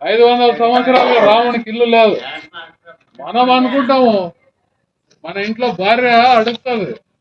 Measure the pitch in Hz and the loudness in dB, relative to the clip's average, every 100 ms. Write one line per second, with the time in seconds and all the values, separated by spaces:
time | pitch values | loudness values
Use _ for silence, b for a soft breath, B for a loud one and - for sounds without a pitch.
0 | 156 226 240 240 240 220 233 247 254 254 | -4 2 2 4 0 0 0 0 2 2
1 | 247 240 208 220 240 240 233 220 233 233 | 2 2 4 2 0 -4 -8 -2 0 4
2 | 220 151 135 147 - 170 165 _ _ - | 2 0 -8 -16 -18 -20 -20 _ _ -20
3 | _ _ 143 214 254 254 254 269 254 262 | _ _ -8 -2 2 2 0 -2 0 2
4 | 254 208 175 - _ _ _ _ _ _ | 2 0 -4 -12 _ _ _ _ _ _
5 | _ _ 160 190 208 220 247 180 190 233 | _ _ -14 -10 -8 -4 -6 -4 -2 0
6 | 247 233 247 240 220 233 254 240 165 110 | 2 2 4 2 0 -4 -8 -6 -8 -12
7 | _ _ | _ _